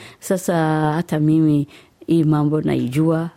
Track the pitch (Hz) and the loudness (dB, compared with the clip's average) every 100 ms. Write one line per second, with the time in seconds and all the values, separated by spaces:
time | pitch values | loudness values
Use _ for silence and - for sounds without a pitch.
0 | - - - 185 - 170 156 156 156 156 | -20 -12 -4 -4 -2 -2 0 0 0 -2
1 | 175 156 151 160 156 147 139 - - - | -2 0 2 2 2 2 -2 -10 -20 -12
2 | - 165 156 151 147 156 151 131 123 135 | -2 2 2 2 2 0 -2 -2 -2 0
3 | 160 160 170 | 0 0 -4